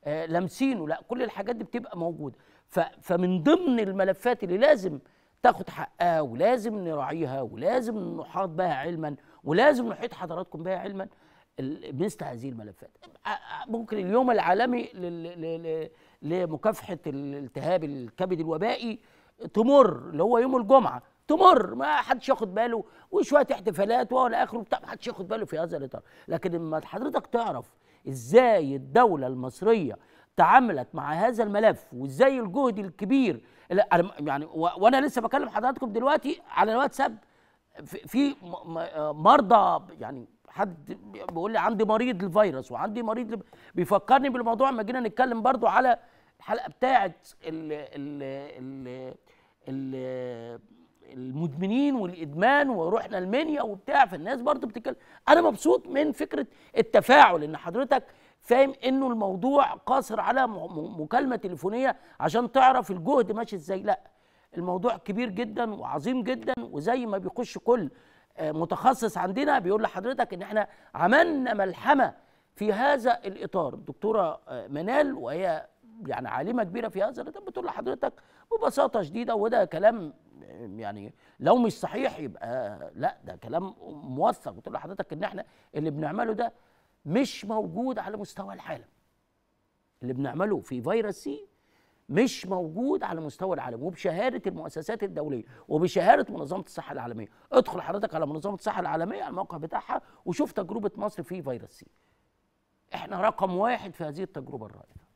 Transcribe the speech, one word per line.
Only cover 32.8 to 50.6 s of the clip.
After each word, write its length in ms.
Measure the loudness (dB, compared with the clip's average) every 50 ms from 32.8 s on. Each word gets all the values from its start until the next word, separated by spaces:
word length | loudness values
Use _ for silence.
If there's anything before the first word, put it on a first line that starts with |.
| -8 -10 -8 -8 -2 2 2 4 4 2 0 -2 -6 _ _ -20 -10 _
لا، 180 | 4 4 4 6 6
أنا 100 | 4 4
م-، 240 | 2 -2 -8 -4 -4
يعني، 180 | -2 -4 -4
و-، 240 | -6 -6 -2 -2 -2 -2 6
وانا 240 | 6 6 6 6
لسه 200 | 2 2 -2 -2
بكلم 280 | -4 0 -2 -2 -2 -2
حضراتكم 440 | -4 -2 -2 -2 -2 -2 -6 -4 -4
دلوقتي 480 | -2 0 2 2 2 0 -4 -8 -8 -10 -8
على 220 | 0 0 2 2
الواتساب، 460 | 2 0 0 0 0 0 -2 -2 -2 -6 _ _ _ _ _ _ _ _ _ _ _ -20 -18
في، 120 | -16 -16 -16
في 320 | -14 -4 0 2 2 2
م-، 440 | 0 -6 -12 -14 -14 -12 -12 -10 -8
م-، 40 | -6
آه، 340 | -6 -6 -6 -4 -4 -4
مرضى، 840 | -4 4 6 8 8 8 8 8 6 6 6 6 2 0 -2 -8 -16 -12
يعني 280 | -12 -10 -10 -12 -14 -18 _ _ _ -20
حد 500 | -6 -6 -6 -4 -6 -14 -14 -14 -14 -14 -14 -18 -16 -12 -12 -8
بيقول 220 | -6 -4 -4 -2
لي: 80 | -2 0
"عندي 260 | 0 0 2 2 2
مريض 380 | 2 2 2 2 0 -2 -2 -4
الفيروس 480 | 0 6 6 6 6 4 -4 -8 -8
وعندي 320 | -8 -6 -6 -4 -4 -4 -4
مريض 280 | -4 -4 -4 -4 -6
لب-"، 120 | -8 -10 -12 _ -20 -20 -20 -10 -4
بيفكرني 540 | -4 0 2 2 2 6 6 6 6 6 2
بالموضوع 400 | -2 -2 -2 -2 2 2 2 2
لما 140 | 2 0 -4
جينا 160 | -4 -2 -2
نتكلم 420 | -2 -4 0 0 0 0 0 0
برضو 260 | 2 2 2 4 4 4
على 320 | 4 6 6 4 4 2 0 _ _ _ _ _ _ _
الحلقه 300 | -6 -4 -4 -4 -4 -10
بتاعه 460 | -6 _ 0 4 4 4 2 2 -4 _ _ -20 -20 _ -12
ال-، 280 | -10 -10 -8 -8 -8
ال-، 520 | -8 -8 -10 -12 -10 -10 -10 -10 -8 -8 -8 -8 -10 -10 -12 -14 -16 -14 -14
ال-، 520 | -14 -12 -12 -12 -12 -12 -12 -12 -14 -14 -16 _ _ _ _ _ _ _ _ _ -10
ال-، 920 | -8 -8 -6 -6 -8 -8 -6 -6 -6 -6 -6 -8 -8 -10 -10 -12 -14 -16